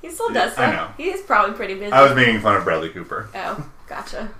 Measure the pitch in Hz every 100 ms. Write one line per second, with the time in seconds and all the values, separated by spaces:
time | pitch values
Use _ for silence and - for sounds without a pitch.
0 | - - 233 - - - 233 - - -
1 | 330 392 - 214 208 220 196 190 208 131
2 | 139 131 120 110 107 98 90 80 82 90
3 | 82 - 110 190 - - 143 - - 76
4 | - - 220 -